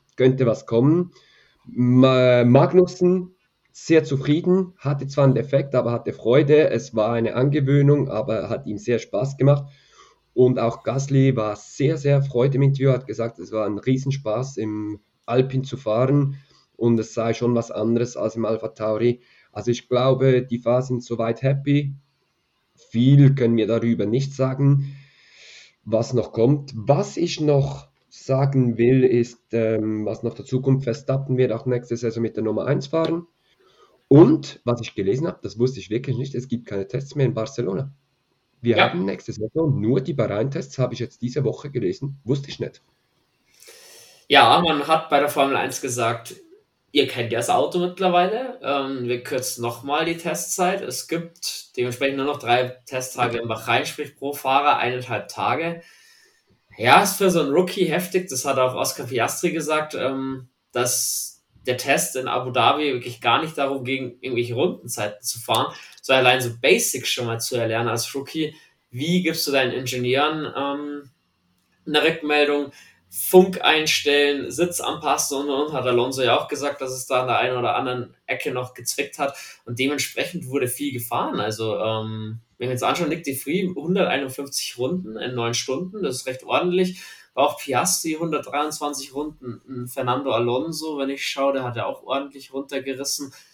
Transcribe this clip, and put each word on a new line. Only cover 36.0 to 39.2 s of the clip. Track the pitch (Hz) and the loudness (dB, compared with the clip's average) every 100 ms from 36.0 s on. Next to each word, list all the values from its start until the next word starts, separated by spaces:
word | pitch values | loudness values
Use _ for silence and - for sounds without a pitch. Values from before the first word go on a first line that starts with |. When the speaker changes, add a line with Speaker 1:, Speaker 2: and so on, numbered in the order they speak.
| 139 113 | -4 -4
Speaker 1:
nicht, | 139 123 | -4 -8
es | - | -6
gibt | 117 - | -8 -6
keine | 101 95 | -6 -6
Tests | 139 139 147 | -6 -6 -2
mehr | 127 | 0
in | |
Barcelona. | 113 110 - 95 98 139 - _ _ _ _ _ _ | 0 -6 -4 -4 -4 -6 -12 _ _ _ _ _ _
Wir | 117 104 | 0 4
Speaker 2:
Ja. | - | 4
Speaker 1:
haben | 175 190 | 2 -4
nächste | - | -6